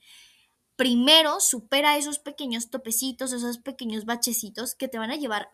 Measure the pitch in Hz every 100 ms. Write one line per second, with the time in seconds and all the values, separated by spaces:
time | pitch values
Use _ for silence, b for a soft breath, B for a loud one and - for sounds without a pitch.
0 | b b b b b b _ - 262 240
1 | 254 320 311 330 - 240 - 277 294 294
2 | 294 285 285 285 277 233 233 262 226 226
3 | 262 247 269 247 240 240 - 269 240 220
4 | 214 240 240 226 202 - 247 - 262 233
5 | 220 302 269 208 -